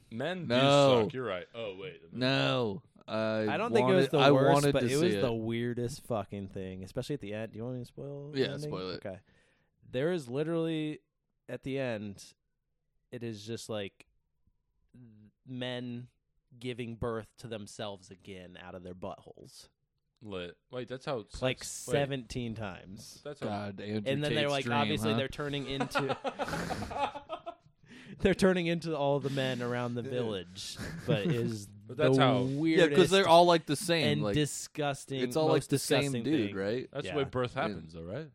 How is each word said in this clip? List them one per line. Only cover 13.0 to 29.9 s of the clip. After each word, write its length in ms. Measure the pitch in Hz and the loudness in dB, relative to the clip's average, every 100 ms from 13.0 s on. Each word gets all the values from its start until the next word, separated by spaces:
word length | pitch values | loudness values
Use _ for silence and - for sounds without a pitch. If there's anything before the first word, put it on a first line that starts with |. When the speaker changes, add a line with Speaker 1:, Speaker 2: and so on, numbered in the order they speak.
| _ | _
Speaker 1:
it 100 | 123 | -10
is 220 | 117 107 107 | -8 -8 -8
just, 240 | 113 - | -10 -6
like, 360 | 107 101 - - _ _ _ _ _ _ _ _ 120 120 107 107 _ 131 | -6 -6 -10 -20 _ _ _ _ _ _ _ _ -20 -20 -20 -20 _ -12
men 600 | 127 123 123 123 120 123 _ _ _ _ 123 | -6 -6 -6 -6 -8 -12 _ _ _ _ -12
giving 360 | 127 120 117 113 | -8 -6 -8 -6
birth 320 | 123 113 101 _ | -4 -6 -8 _
to 100 | 117 | -12
themselves 640 | 110 101 - 107 98 95 | -12 -12 -10 -10 -10 -16
again 460 | 95 104 92 90 87 | -20 -16 -16 -16 -16
out 140 | 90 90 | -14 -14
of 80 | |
their 120 | 90 90 | -12 -10
buttholes. 760 | 95 - - - - - - _ _ _ _ _ | -10 -10 -16 -20 -20 -20 -20 _ _ _ _ _
Speaker 2:
Lit. 340 | 110 92 87 - _ | -10 -8 -8 -14 _
Wait, 180 | 127 120 | -12 -10
that's 160 | 131 - | -10 -6
how 140 | 127 | -8
it 80 | 101 - | -8 -4
Speaker 1:
Like, 180 | 131 127 | -4 -2
Speaker 2:
sucks. 240 | - - - | -8 -12 -2
Wait. 40 | |
Speaker 1:
seventeen 640 | 127 139 139 113 127 117 107 | 0 0 -4 -6 -6 -6 -6
times. 680 | 104 87 87 98 - - | -8 -10 -14 -16 -16 -16
Speaker 2:
That's 160 | 147 147 | -14 -8
how 80 | 110 | -6
Speaker 3:
God, 320 | 101 101 98 | -4 -6 -8
Andrew 300 | 104 107 104 | -4 -2 0
Speaker 1:
And 120 | 139 | 0
then 100 | 147 | 0
they're 100 | 151 143 | 0 2
Speaker 3:
Tate's 60 | |
Speaker 1:
like, 140 | 143 123 | 0 0
Speaker 3:
dream, 120 | 120 | 0
Speaker 1:
obviously 340 | 143 - - | 2 0 0
Speaker 3:
huh? 60 | 139 | 0
Speaker 1:
they're 100 | 135 | -2
turning 400 | - 147 139 127 | -4 -4 -4 -4
into 500 | 139 147 143 135 - | -4 -2 -2 -2 -2
Speaker 2:
<laughs> 880 | 269 - - 160 175 - - 269 269 285 - 214 339 - | -6 -6 -6 -4 -6 -6 -6 -2 -4 -4 -12 -12 -12 -16
Speaker 1:
<laughs> 560 | _ _ - - - - | _ _ -20 -20 -20 0
they're 120 | 196 | 2
turning 320 | 175 190 180 170 | 4 4 4 2
into 320 | 170 160 151 | -2 -2 0
all 220 | 139 143 | 2 2
the 100 | 131 | 0
men 320 | 139 131 123 | -2 -2 -2
around 320 | 120 123 123 | -2 -2 -2